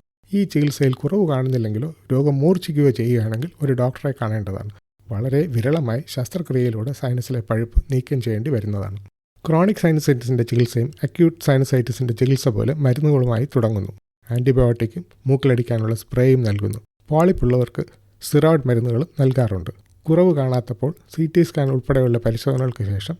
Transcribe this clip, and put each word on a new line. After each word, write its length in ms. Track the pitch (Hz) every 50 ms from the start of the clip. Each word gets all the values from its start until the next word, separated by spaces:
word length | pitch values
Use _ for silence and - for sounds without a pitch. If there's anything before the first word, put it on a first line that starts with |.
| _ _ _ _ _ -
ഈ 80 | 185 202 202
ചികിത്സയിൽ 500 | - - 151 147 147 135 - 147 131 131
കുറവ് 320 | - - 123 196 214 196
കാണുന്നില്ലെങ്കിലോ 640 | 156 143 131 131 131 127 123 113 107 104 107 135 160 156 _ _
രോഗം 280 | - 131 131 143 147 139
മൂർച്ഛിക്കുകയോ 540 | 139 139 170 190 180 - - 151 143 147 139
ചെയ്യുകയാണെങ്കിൽ 580 | 120 - 113 120 123 117 107 110 110 113 139 175 - -
ഒരു 120 | 147 139 131
ഡോക്ടറെ 380 | 120 123 127 127 - - 143
കാണേണ്ടതാണ്. 600 | 131 - 120 107 107 110 101 98 95 98 101 104 - - _ _ _ _ _
വളരെ 340 | - 113 104 120 131 131 143 165
വിരളമായി 540 | 175 123 117 107 135 156 165 143 117 110 131 156
ശസ്ത്രക്രിയയിലൂടെ 840 | - - 135 120 - - - 127 - 131 127 123 123 113 107 110 131
സൈനസിലെ 500 | 135 - - 123 123 123 120 - 131 120
പഴുപ്പ് 380 | 107 - 113 110 117 117 - - - -
നീക്കം 320 | 135 127 127 - 147 131
ചെയ്യേണ്ടി 280 | 113 120 110 104 113 156
വരുന്നതാണ്. 480 | 139 110 101 104 104 101 98 98 98 104 - - _ _ _ _ _ _ -
ക്രോണിക് 360 | - 160 160 180 202 214 -
സൈനസൈറ്റിസിന്റെ 600 | - 170 160 151 - - 139 120 120 120 131 120 117
ചികിത്സയും 460 | - 120 117 120 117 - 120 117 139 - - -
അക്യൂട്ട് 360 | 135 - - 170 165 165 - -
സൈനസൈറ്റിസിന്റെ 680 | - 135 131 139 - - 127 117 - 117 - 127 120 113
ചികിത്സ 340 | - 131 123 135 127 -
പോലെ 260 | 135 110 104 110 117 151
മരുന്നുകളുമായി 720 | 156 143 127 123 143 151 151 147 135 127 123 117 110 127
തുടങ്ങുന്നു. 480 | - - 127 110 110 110 101 98 98 - - _ _ _ _ _ -
ആന്റിബയോട്ടിക്കും 760 | 117 120 123 139 123 127 123 120 117 117 117 110 - 175 175 _ _ _ -
മൂക്കിലടിക്കാനുള്ള 680 | 131 135 135 - 139 123 117 120 - 117 113 110 110 113
സ്പ്രേയും 460 | 107 - - - 123 127 131 131 131 120
നൽകുന്നു. 360 | 107 101 101 101 101 107 110 _ _ _ _ _ -
പോളിപ്പുള്ളവർക്ക് 760 | 151 156 170 185 190 - - 123 123 127 123 - - - - - _ _ _ _ _ -
സ്റ്റിറോയിഡ് 460 | - - - 147 147 160 165 151 127
മരുന്നുകളും 420 | 127 123 117 117 123 117 117 156 - -
നൽകാറുണ്ട്. 560 | - 139 131 127 131 123 107 101 90 85 - - - _ _ _ _ -
കുറവ് 260 | 156 160 175 180 185 165
കാണാത്തപ്പോൾ 560 | 143 135 131 127 123 117 - 113 - - 151 - - _ -
സി 140 | - 160 165
ടി 160 | 151 - 180 170
സ്കാൻ 240 | 165 - 156 139 135
ഉൾപ്പെടെയുള്ള 480 | 135 127 - - 135 135 127 123 117
പരിശോധനകൾക്ക് 680 | 117 - 117 113 113 - 139 135 131 131 127 120 - 107
ശേഷം 320 | 98 98 98 - - 165